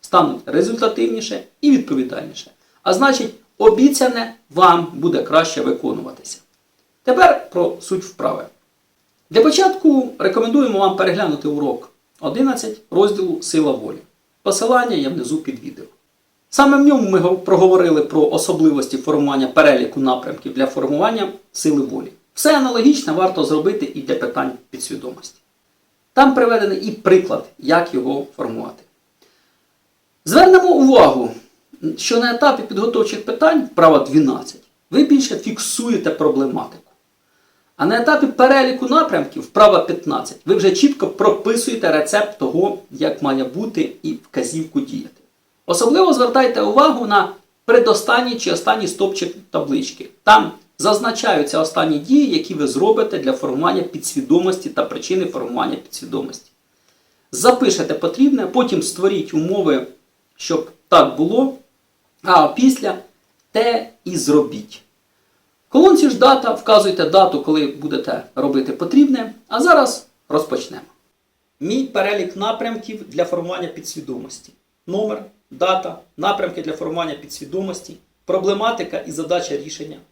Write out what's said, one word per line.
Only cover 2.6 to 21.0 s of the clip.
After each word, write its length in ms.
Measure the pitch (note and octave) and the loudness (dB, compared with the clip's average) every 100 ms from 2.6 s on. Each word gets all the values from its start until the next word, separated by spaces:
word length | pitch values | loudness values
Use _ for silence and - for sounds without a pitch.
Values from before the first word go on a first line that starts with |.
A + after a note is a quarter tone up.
| _ _ | _ _
А 120 | - | -2
значить, 400 | F3+ C#4 C4 A3 - _ _ | 2 2 0 -4 -10 _ _
обіцяне 760 | G#3+ - C4+ - B3+ A#3 A3+ - _ | 4 6 2 2 0 -2 -8 -12 _
вам 360 | D3+ F3+ E3+ E3 | 2 4 4 0
буде 280 | - E3+ C3+ | -4 -2 -2
краще 380 | - D#3 E3 - | 0 0 0 -4
виконуватися. 760 | C3+ - - - - - - - _ _ _ _ _ _ | -4 -4 -4 -6 -10 -16 -20 -20 _ _ _ _ _ _
Тепер 480 | - C4 F4+ - - | -2 4 4 4 -2
про 260 | F3+ E3+ - | -4 -4 -4
суть 240 | - F#3 | -8 -8
вправи. 400 | - - - - - _ _ _ _ _ _ _ _ | -8 -8 -6 -6 -12 _ _ _ _ _ _ _ _
Для 100 | F#3 | 4
початку 720 | D4+ E4 F#4+ F#4+ D#4+ C4+ A#3+ - | 4 4 2 2 2 2 0 -4
рекомендуємо 600 | F#3+ A3+ A#3 C#4+ B3+ G3+ | -2 0 0 2 2 2
вам 180 | G3 F#3 | 0 0
переглянути 520 | F#3+ F3 F#3 D3 D3+ | -2 0 -2 -4 -4
урок 420 | D3 C#3 - - _ _ _ | -4 -4 -6 -12 _ _ _
одинадцять 600 | D#3 A3 C4+ A#3+ A3+ G#3+ _ | -8 -2 -2 -2 -8 -12 _
розділу 520 | E3+ G#3 G3+ F#3 D#3 | 0 2 0 -4 -6
«Сила 300 | - D#3+ D3+ | -4 -2 -2
волі». 260 | B2 A2 - _ _ _ _ | -2 -8 -14 _ _ _ _
Посилання 540 | G#3 G3 A3+ B3 A#3+ E3+ | -4 -2 0 0 0 -2
є 120 | C#3 | -4
внизу 280 | - B2 D#3 | -6 -6 -6
під 280 | - - | -8 -12
відео. 200 | - - - _ _ _ _ _ _ | -14 -18 -20 _ _ _ _ _ _
Саме 260 | - C#4 C#4 | 2 4 6
в 40 | |
ньому 300 | C#4+ C4+ G3+ | 4 4 2
ми 80 | F#3 | 2
го-, 180 | E3+ F#3 | 2 0
проговорили 680 | - F#3 F#3 F#3 F3 D3+ | 2 4 6 6 4 2
про 280 | - D#3 C#3+ | 0 2 2
особливості 680 | D#3+ D#3+ E3 D#3+ C#3+ B2+ C3+ | 0 -2 2 2 2 -4 -6
формування 480 | D#3 D3 C#3+ C#3 C3 | -2 0 0 0 0
переліку 540 | - D3 B2+ B2 - | 4 4 4 0 -2
напрямків 540 | C3 B2+ - - C3+ | -2 -2 -6 -12 -10
для 120 | C3 C3+ | -4 -4
формування 680 | - C3 D3 | -2 -4 0